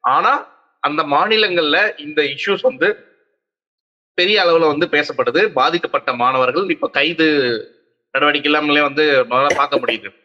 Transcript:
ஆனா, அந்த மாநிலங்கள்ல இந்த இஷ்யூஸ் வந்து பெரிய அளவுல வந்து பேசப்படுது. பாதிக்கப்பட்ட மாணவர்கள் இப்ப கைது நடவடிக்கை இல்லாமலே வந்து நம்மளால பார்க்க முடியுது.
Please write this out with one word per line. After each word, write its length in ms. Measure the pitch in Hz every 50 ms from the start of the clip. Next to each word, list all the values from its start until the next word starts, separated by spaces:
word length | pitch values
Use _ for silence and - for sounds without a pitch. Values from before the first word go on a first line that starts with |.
ஆனா, 480 | - 120 131 151 185 226 277 294 - - _ _ _ _ _ _
அந்த 220 | - 143 147 156
மாநிலங்கள்ல 960 | 160 143 143 147 175 214 220 220 214 196 180 170 160 147 147 175 208 214 - -
இந்த 220 | 147 147 151 151
இஷ்யூஸ் 360 | 147 139 139 139 - 202 196 -
வந்து 420 | - 254 254 - 226 208 214 - - _ _ _ _ _ _ _ _ _ _ _ _ _ _ _ _ _ _ _ _ _ _
பெரிய 300 | - 175 196 214 208 185
அளவுல 340 | 175 165 165 165 156 147 143
வந்து 80 | 170
பேசப்படுது. 680 | 170 - 147 147 - 147 - 123 120 120 165 208 220
பாதிக்கப்பட்ட 600 | 160 147 143 151 165 170 - - - 135 - -
மாணவர்கள் 560 | 127 120 123 127 131 131 127 127 123 165 202 185
இப்ப 220 | 165 - - -
கைது 720 | - 143 143 156 170 160 160 156 151 143 131 123 117 107 - - _ _ _ _ _ _ _ _
நடவடிக்கை 400 | - 135 147 147 147 147 143 147
இல்லாமலே 280 | 151 151 151 147 147 147
வந்து 440 | 147 143 139 143 151 151 143 131 123
நம்மளால 300 | 113 120 127 139 143 139
பார்க்க 240 | 135 139 151 147 127
முடியுது. 360 | 123 117 113 107 98 101 _ _ _